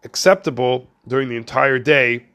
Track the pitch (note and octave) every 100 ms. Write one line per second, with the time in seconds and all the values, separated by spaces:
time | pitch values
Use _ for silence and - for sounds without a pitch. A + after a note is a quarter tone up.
0 | - - F#3 F#3+ - A#2+ B2+ B2+ B2+ _
1 | - C3 C3 A#2 A2+ C3 C3+ C3 B2 C#3+
2 | B2 A#2+ _